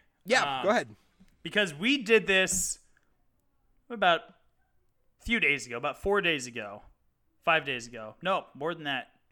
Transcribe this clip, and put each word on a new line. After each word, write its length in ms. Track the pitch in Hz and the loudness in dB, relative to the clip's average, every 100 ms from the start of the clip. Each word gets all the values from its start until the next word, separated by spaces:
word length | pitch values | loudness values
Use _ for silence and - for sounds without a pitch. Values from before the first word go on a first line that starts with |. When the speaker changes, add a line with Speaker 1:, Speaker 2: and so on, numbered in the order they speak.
| _ _ 185 | _ _ 0
Speaker 1:
Yeah, 340 | 247 160 131 | 0 2 0
Speaker 2:
Um, 40 | |
Speaker 1:
go 60 | 180 | 2
ahead. 260 | 226 120 107 _ _ - _ | 0 -2 -14 _ _ -20 _
Speaker 2:
because 320 | 170 202 196 | -2 0 0
we 240 | 143 220 285 | 0 0 0
did 240 | 208 220 175 | 4 4 6
this 520 | 190 185 185 - - _ _ _ _ _ _ _ _ _ _ _ | 2 2 0 -4 -8 _ _ _ _ _ _ _ _ _ _ _
about 320 | 233 190 165 - _ _ _ _ _ _ _ _ _ | 2 4 4 -2 _ _ _ _ _ _ _ _ _
a 20 | - | -4
few 140 | 233 | 0
days 260 | 151 143 123 | 2 0 -4
ago, 80 | 120 | -6
about 240 | 143 131 | -6 -4
four 200 | 196 202 | 0 2
days 260 | 170 151 123 | 2 -2 -4
ago, 360 | 117 104 101 - _ _ _ _ _ | -10 -10 -12 -18 _ _ _ _ _
five 220 | - 160 139 | 0 2 0
days 220 | 127 117 | -6 -8
ago. 280 | 117 107 - | -14 -14 -6
No, 240 | 175 185 - | -2 -2 -4
more 200 | 135 156 | -8 -6
than 120 | 165 147 | -6 -4
that, 240 | 131 - _ _ | -6 -6 _ _